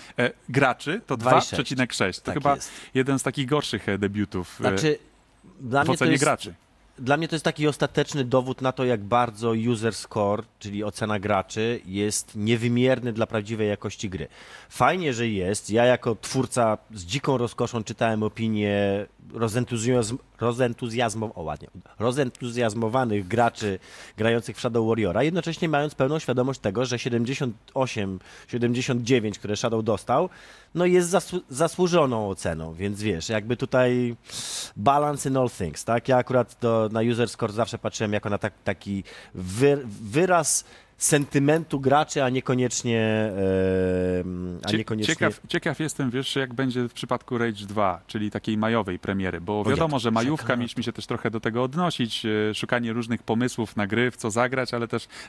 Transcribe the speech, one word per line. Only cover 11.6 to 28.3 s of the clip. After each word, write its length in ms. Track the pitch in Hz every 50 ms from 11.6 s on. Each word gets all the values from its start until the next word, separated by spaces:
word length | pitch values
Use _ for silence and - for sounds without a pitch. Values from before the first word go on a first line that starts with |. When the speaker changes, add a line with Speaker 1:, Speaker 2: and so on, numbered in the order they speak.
| 110 113 120 113 -
Speaker 2:
jest 500 | 90 92 101 104 107 104 - - - -
niewymierny 800 | 110 104 110 120 117 113 120 120 123 123 131 131 120 117 123 110
dla 140 | 107 113 -
prawdziwej 420 | - 110 104 104 113 107 110 104
jakości 400 | 104 - - 107 - - - 104
gry. 180 | 90 87 73 - - - - - - - - -
Fajnie, 440 | - - 127 135 165 190 175 147 123
że 140 | 113 120 117
jest. 420 | 107 98 90 90 107 - - -
Ja 160 | 101 113 120
jako 300 | 123 127 117 - 123 113
twórca 640 | - - - - 131 127 120 - 127 117 110 107 - - _ 113
z 120 | 107 87
dziką 320 | 87 95 139 - - 135 123
rozkoszą 460 | 120 113 - - 123 117 - 117 104
czytałem 400 | - 113 - 123 117 110 107 110
opinie 840 | 107 - - 113 110 110 107 104 101 101 101 101 101 98 101 104 - _ _ - - -
rozentuzjazm-, 840 | 113 113 113 95 123 120 - 123 113 107 120 127 123 113 101 120 139 - _ _ -
rozentuzjazmo-, 920 | 113 120 120 120 131 120 117 - 131 117 110 123 123 117 101 113 110 107 -
o, 60 | -
ładnie, 260 | 82 78 76 76 - - _ 92 - - - -
rozentuzjazmowanych 1300 | 104 123 123 143 139 123 - - 131 120 117 120 120 113 104 117 117 110 107 131 131 117 104 104 98 90
graczy 520 | 101 117 120 117 - - 113 104 95 90 - - - - - - - -
grających 380 | 107 113 117 117 - - 110 -
w 20 |
Shadow 280 | - 127 113 120 113 110
Warriora, 360 | 113 113 107 92 85 104 135
jednocześnie 460 | 156 170 185 - 170 165 - - 165
mając 260 | 151 143 143 151 -
pełną 240 | - 135 135 151 160
świadomość 400 | - - 123 127 123 135 135 -
tego, 260 | - 107 95 110 131
że 140 | 123 123 113
siedemdziesiąt 560 | - 135 120 117 117 113 139 - 147 123 104 - _ - -
osiem, 460 | 135 131 123 - 113 101 98 95 92 - -